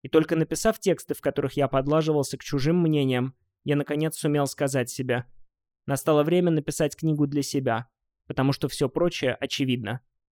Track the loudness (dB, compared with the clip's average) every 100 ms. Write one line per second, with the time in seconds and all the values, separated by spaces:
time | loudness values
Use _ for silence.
0 | 4 2 4 0 0 0 0 0 0 -2
1 | -4 -4 -2 -2 -4 -2 0 0 2 2
2 | 2 0 0 -6 -4 -2 2 2 2 2
3 | 2 0 -2 -8 _ _ -2 -2 -2 -2
4 | -2 -2 0 0 0 -2 -2 -2 -4 -6
5 | -2 -2 -4 -20 -20 _ _ _ -4 -2
6 | 2 4 4 2 4 2 -2 -2 -2 0
7 | -2 2 0 0 -2 -2 0 -2 -6 _
8 | _ _ _ 0 0 0 -4 -2 -2 0
9 | 0 0 -4 -2 -6 -2 0 0 -2 -8
10 | _ _ _